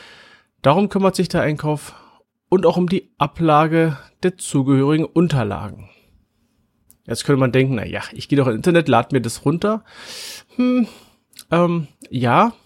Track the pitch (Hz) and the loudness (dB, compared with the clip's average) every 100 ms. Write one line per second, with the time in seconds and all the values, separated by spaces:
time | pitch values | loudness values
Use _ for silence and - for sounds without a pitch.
0 | - - - _ _ _ 139 160 202 196 | -20 -20 -20 _ _ _ 2 2 2 2
1 | 190 185 175 175 131 156 151 147 - - | 0 0 -2 0 -2 -2 -4 -4 -8 -20
2 | - _ _ _ _ 190 175 175 180 185 | -20 _ _ _ _ 2 2 2 0 -2
3 | - _ 143 - 165 151 156 165 165 139 | -4 _ -6 -2 2 4 4 2 0 -2
4 | - _ 185 185 - 147 131 135 139 156 | -12 _ -4 -4 -4 -2 2 2 2 0
5 | 160 160 175 143 107 95 101 95 - _ | 0 0 2 0 -2 -6 -10 -14 -20 _
6 | _ _ _ _ _ _ _ _ _ _ | _ _ _ _ _ _ _ _ _ _
7 | - 120 - 139 131 131 135 120 92 98 | -10 -8 -2 0 2 2 0 -2 -6 -10
8 | - - - 139 131 110 180 170 151 117 | -12 -14 -2 0 2 0 2 2 4 0
9 | 120 135 113 - 143 165 208 220 - - | 2 -2 -4 -4 -4 -2 -2 -4 -8 -20
10 | - - - - - - 247 254 220 - | -18 -16 -16 -18 -16 -4 0 0 -2 -6
11 | _ _ _ - - 170 175 170 147 _ | _ _ _ -20 -4 0 0 -2 -6 _
12 | - 127 120 135 226 - | -10 -4 0 2 2 -2